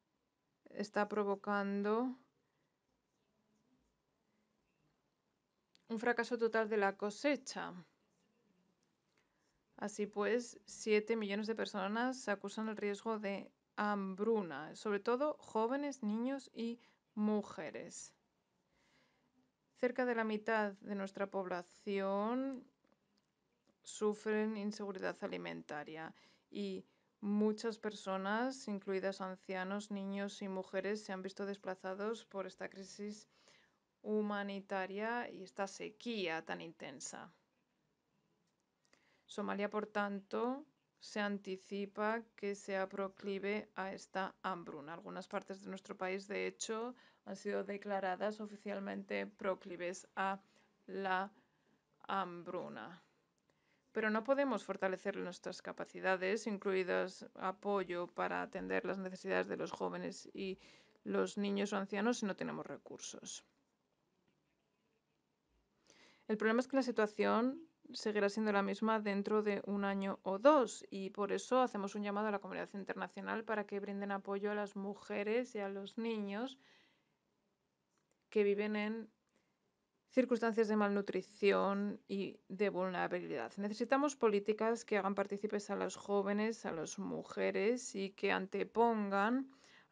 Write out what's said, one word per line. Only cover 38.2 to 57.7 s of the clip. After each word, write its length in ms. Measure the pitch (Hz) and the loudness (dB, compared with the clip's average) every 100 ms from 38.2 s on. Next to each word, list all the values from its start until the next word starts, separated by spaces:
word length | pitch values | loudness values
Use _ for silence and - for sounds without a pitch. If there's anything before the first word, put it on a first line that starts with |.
| _ _ _ _ _ _ _ _ _ _ - | _ _ _ _ _ _ _ _ _ _ -10
Somalia, 420 | - 196 196 208 | -4 -2 0 0
por 180 | 214 208 | 0 -2
tanto, 760 | 208 202 196 196 214 240 269 311 _ _ _ | 0 0 -2 -4 0 0 -2 -8 _ _ _
se 220 | - 214 | -8 -2
anticipa 1040 | 208 202 196 185 - 202 202 202 214 233 220 - | 0 -2 -4 -8 -6 -4 -4 0 0 0 -4 -6
que 180 | 202 | -6
sea 340 | 202 - 190 190 | -4 -2 -2 -2
proclive 840 | 196 196 - 202 196 196 208 - | -2 -4 -4 -4 -2 0 -2 -4
a 180 | - 190 | -6 -6
esta 420 | 196 - 190 190 - | -6 -6 -4 -4 -4
hambruna. 520 | 185 180 165 160 143 | -6 -6 -6 -10 -10
Algunas 340 | 170 196 180 - | -12 -8 -10 -6
partes 340 | 202 196 190 | -6 -6 -10
de 80 | 196 | -8
nuestro 260 | 190 - 196 | -10 -10 -6
país, 320 | 185 190 202 | -4 -4 -4
de 180 | 190 185 | -2 -2
hecho, 480 | 196 - 220 240 247 - _ | -4 -6 -4 -6 -10 -20 _
han 120 | 208 196 | -12 -8
sido 280 | 208 202 | -2 -2
declaradas 760 | 196 202 202 196 190 185 208 214 | -2 -4 -2 0 0 0 -2 -2
oficialmente 840 | 208 208 208 196 196 196 196 202 202 | -8 -8 -6 -4 -4 -6 -4 -4 -4
proclives 800 | - 202 185 190 175 175 190 - | -4 -2 -2 -4 -6 -6 -6 -10
a 260 | - 190 196 _ _ _ _ - | -2 0 -2 _ _ _ _ -10
la 460 | 190 190 185 196 - _ _ _ _ _ _ | -4 0 0 0 -8 _ _ _ _ _ _
hambruna. 1000 | - 196 180 175 170 180 147 131 113 180 _ _ _ _ _ _ _ _ _ | -4 -2 -2 -6 -6 -6 -6 -8 -12 -14 _ _ _ _ _ _ _ _ _
Pero 180 | 220 214 | 0 2
no 140 | 220 | 2
podemos 400 | 220 277 277 214 | 4 4 4 2
fortalecer 520 | - 190 196 180 202 185 | -2 -2 0 0 -2 -2
nuestras 460 | 180 180 180 185 | -6 -6 -10 -8
capacidades, 840 | 180 175 - 185 185 185 185 214 226 | -10 -8 -8 -2 2 4 2 2 0
incluidas 800 | 202 202 190 180 185 185 - - | 0 2 2 4 2 2 -4 -16
apoyo 720 | - 185 196 202 | -4 -4 -2 0